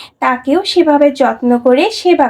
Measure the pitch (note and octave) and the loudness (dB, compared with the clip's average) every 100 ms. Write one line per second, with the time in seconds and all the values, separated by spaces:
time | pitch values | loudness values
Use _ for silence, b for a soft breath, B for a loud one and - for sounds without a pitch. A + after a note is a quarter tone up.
0 | B - C4 B3 B3+ D4+ G4 F4+ E4 C#4+ | B -6 -4 -4 -2 -2 0 0 2 4
1 | D4 C#4 B3 A3+ B3 A#3+ B3+ B3+ F#4+ - | 2 2 -2 -2 -2 0 2 2 0 -2
2 | F4+ E4+ B3+ | -2 0 0